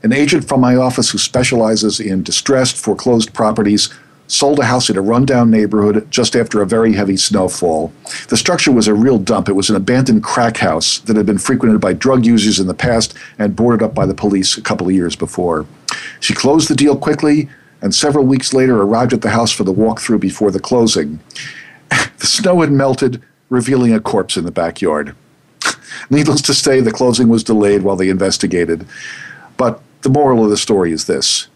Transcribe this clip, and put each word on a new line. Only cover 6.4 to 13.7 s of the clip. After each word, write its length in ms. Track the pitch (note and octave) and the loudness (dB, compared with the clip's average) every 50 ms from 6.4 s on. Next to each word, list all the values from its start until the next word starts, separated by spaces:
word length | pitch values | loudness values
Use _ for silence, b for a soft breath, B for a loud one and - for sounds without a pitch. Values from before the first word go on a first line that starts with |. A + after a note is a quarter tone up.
| A2+ A2+ - G#2+ | -2 0 0 -2
a 40 | G2+ | 0
very 260 | F#2 A2+ A2+ A2+ A2 | 2 2 2 2 2
heavy 240 | A2 A#2+ G#2 F#2+ F#2+ | 2 2 0 -2 -2
snowfall. 760 | F#2+ - - G#2 G2+ F#2 F2+ - - F2+ E2+ D#2+ D#2 D#2+ E2 - - B B B B B B | -2 -2 0 0 0 0 -2 -2 -2 -2 -2 -2 -2 -4 -6 -10 -16 B B B B B B
The 80 | B2 | -4
structure 340 | A2 - - F3+ E3 - D#3 | -2 0 -2 -2 0 2 2
was 160 | C3 A#2 A2 | 2 2 2
a 80 | G#2+ G#2+ | 2 2
real 240 | G#2 A2+ C3+ C3 A2 | 2 4 2 2 2
dump. 300 | F#2+ F#2 A2+ G2 F#2 - | 0 0 -2 -2 0 -2
It 80 | G2+ | -2
was 120 | G2 F#2+ - | -2 0 0
an 80 | G#2+ | -2
abandoned 460 | G2 G2 F#2 B2 C3 C3+ C3+ A2+ G#2+ | -2 0 0 0 0 2 2 2 0
crack 360 | G#2+ - - B2+ A#2+ A#2 A2+ - | 0 -2 -2 0 0 -2 -2 -2
house 420 | - F2+ D#2 E2 - - - - | -2 -2 -2 -2 -2 -4 -4 -6
that 160 | - - A2 | -4 -2 0
had 100 | G#2+ G#2 | 0 2
been 100 | F#2+ G#2 | 0 -2
frequented 440 | F#2+ - - - - - A2+ A2 G#2+ | -2 0 -2 -2 0 2 2 2 2
by 140 | - F#2+ F2 | 2 0 -2
drug 300 | D2+ - C3 C3 B2+ A2+ | 0 0 0 2 2 4
users 360 | A#2 A#2 A2 G2+ A2 G2 F2+ | 4 4 4 2 2 0 0
in 60 | G2 | -2
the 80 | F#2 D#2+ | -4 -4
past 380 | - - B2 A#2 A2+ A2 - B B B B B B | -4 -2 0 0 0 -2 -4 B B B B B B
and 180 | G#2 G#2 G2 | -4 -4 0
boarded 260 | - A2+ A#2+ | 0 2 2